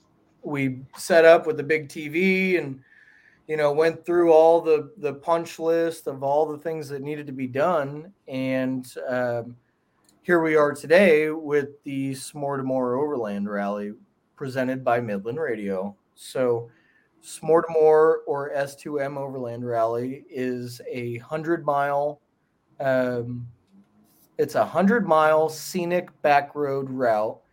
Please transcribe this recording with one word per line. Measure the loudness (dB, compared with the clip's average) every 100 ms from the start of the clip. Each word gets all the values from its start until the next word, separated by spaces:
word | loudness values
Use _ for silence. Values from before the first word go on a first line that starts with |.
| _ _ _ _
we | -8 -4 -4 -4 -14 -12
set | 2 8
up | 10 8 6
with | -4
the |
big | -2 -4 -4
T | -12 -6
V | 0 2 2 2 0
and, | -2 -10 _ _ _ _ _ _ -8
you | 0
know, | 0
went | 2 0 0 -2
through | 2 6
all | 8 8 6
the, | 4 0 0 -8
the | -8
punch | -6 -2 -2 -2 -6
list | -2 0 0 -4 -10
of | -6
all | -2 0 0
the | -4
things | -8 -8 -8
that | -10
needed | -8 -10 -10
to |
be | -10 -6
done. | -2 0 0 -4 -10 -16 _ -12
And, | -6 -4 -2 -2 -6 -10 -12 -6
um, | -4 -2 -4 -8 -16 _ _ _ _ _ _
here | 0 2
we | 4 4
are | 2
today | 0 4 6 8 6 2
with | -4 -2 -2 -2 -10
the | -10 -6 -6
S'more | -8 -12 -8 -6 -4
to |
More | -2 -2 0 -2
Overland | -2 -4 -4 -6 -4
Rally | -4 -4 -6 -8 -12 _ _ _ -12
presented | -8 -4 -4 -2
by | 0 0
Midland | 0 -6 -6 -6
Radio. | -4 -4 -4 -6 -6 -10 _ _
So | -10 -4 -2 -2 -6 _ _ _ _ _
S'more | -20 -10 2 2
to | 4
More, | 4 6 6 6 2 -2
or | -6 -4
S | -4 -4 -6
two | -8 -6
M | -6 -6
Overland | -8 -8 -8 -8 -4
Rally, | 0 0 0 -4 -8 -12
is | -6 -4 -4 -8 -14 -12
a | -8 -8 -8
hundred | -8 -8 -2 -2 0
mile, | 0 0 0 -2 -6 _ _ _ _ _ -6
um, | 0 0 0 -4 -6 -10 -12 -18 _ _ _ _ _ _ _ -4
it's | -2 0
a | 0
hundred | 2 2 2 4
mile | 4 4 4 0
scenic | -4 -8 -6 -2 -2 -4 _
back | 2 2 2 -6
road | -4 -4 -6
route | -2 0 2 0 -6 _